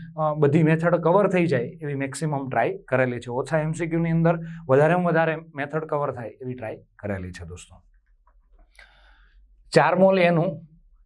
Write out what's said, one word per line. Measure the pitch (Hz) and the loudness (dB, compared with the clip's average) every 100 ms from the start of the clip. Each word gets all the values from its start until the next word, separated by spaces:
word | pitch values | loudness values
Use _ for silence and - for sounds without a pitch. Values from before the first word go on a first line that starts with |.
| - - | -12 -4
અ, | 156 | -2
બધી | 151 143 160 | 2 2 4
મેથડ | 156 160 170 170 | 4 4 2 2
કવર | 165 190 190 | 4 4 4
થઈ | 180 170 | 2 2
જાય | 127 | 0
એવી | 123 - 147 | -2 -8 -8
મેક્સિમમ | 139 135 135 160 143 131 | -6 -6 -6 -4 -4 -2
ટ્રાય | 113 120 127 | -2 -2 -4
કરેલી | - 127 127 120 | -2 0 0 -2
છે. | 123 | -6
ઓછા | 123 - 156 | -8 -4 -2
એમ | 156 | -2
સી | 160 170 | -4 -4
ક્યુ | 165 | -2
ની | 165 | 0
અંદર | 165 165 170 - - - | 2 2 0 -6 -14 2
વધારેમાં | 131 156 180 | 4 4 4
વધારે | 175 160 160 156 165 | 2 2 0 -2 -8
મેથડ | 143 143 156 | -10 -6 -6
કવર | 156 147 143 | -4 -4 -4
થાય | 117 113 | -6 -12
એવી | - 127 | -12 -12
ટ્રાય | 127 110 - _ _ | -10 -10 -12 _ _
કરેલી | 104 95 90 | -8 -6 -8
છે | 87 | -14
દોસ્તો. | 85 87 - - _ _ _ _ _ _ _ _ _ _ - _ _ _ _ _ _ _ _ | -16 -16 -20 -20 _ _ _ _ _ _ _ _ _ _ -20 _ _ _ _ _ _ _ _
ચાર | 160 147 180 | 2 4 4
મોલ | 190 190 | 4 4
એનું | 175 165 170 160 - _ _ _ | 2 2 -2 -6 -14 _ _ _